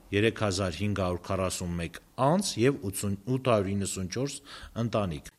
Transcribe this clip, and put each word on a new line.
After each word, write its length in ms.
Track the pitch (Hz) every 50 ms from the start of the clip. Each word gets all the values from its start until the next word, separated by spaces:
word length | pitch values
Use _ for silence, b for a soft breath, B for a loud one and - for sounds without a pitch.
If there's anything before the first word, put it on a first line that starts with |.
| - -
երեք 320 | 98 101 107 113 110 -
հազար 360 | 110 101 92 90 101 92 85 82
հինգ 220 | 101 104 101 98
հարյուր 220 | 95 90 90 87
քառասուն 500 | - - 98 92 95 90 - - 92 87
մեկ 240 | 85 85 85 80 - - - _
անձ 380 | _ - 127 139 165 196 196 -
և 240 | - 107 110 135 139 -
ութսուն, 340 | - 202 190 - - 101 98 98 -
ութ 240 | - 127 131 131 131
հարյուր 200 | 117 104 98 98
իննսուն 380 | 101 101 95 90 - 95 95 87
չորս 240 | - 113 135 143 139 - B B B B B B B
ընտանիք։ 560 | 110 120 113 98 113 101 92 78 71 - - -